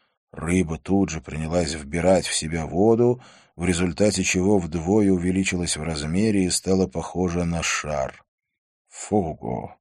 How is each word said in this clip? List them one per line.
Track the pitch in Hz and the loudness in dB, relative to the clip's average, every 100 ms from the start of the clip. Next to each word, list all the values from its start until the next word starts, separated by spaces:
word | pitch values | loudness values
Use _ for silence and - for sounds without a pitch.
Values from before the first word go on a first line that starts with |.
| _ _ _ | _ _ _
Рыба | - 80 92 80 80 | -8 0 2 2 -2
тут | - 98 92 | 0 2 2
же | 80 | -2
принялась | - 76 80 87 78 | -10 -8 -2 0 -2
вбирать | 80 71 85 87 92 - | -4 -6 0 4 4 2
в | |
себя | - 78 82 76 | -4 -4 -6 -4
воду, | 85 110 113 120 123 - - _ - | 2 4 6 4 2 -6 -20 _ -6
в | 87 | -2
результате | 85 90 80 104 92 | 0 0 2 0 2
чего | 90 92 95 101 | 0 2 2 2
вдвое | 85 82 80 107 98 | 0 -4 2 4 4
увеличилась | 92 90 92 95 90 85 - | 2 2 0 0 -2 -4 -4
в | |
размере | 78 76 78 90 110 101 | -6 -6 -4 0 0 2
и | 90 | 0
стала | - 92 95 92 | 0 0 2 0
похожа | 82 - 85 92 87 | -2 -6 -2 -2 0
на | 85 82 | -2 -2
шар. | 76 - 76 71 65 - _ _ _ _ _ _ _ | -2 -4 -4 -4 -4 -8 _ _ _ _ _ _ _
«Фугу, | - - 104 82 73 57 60 - - | -16 -2 -2 -2 -6 -8 -8 -8 -16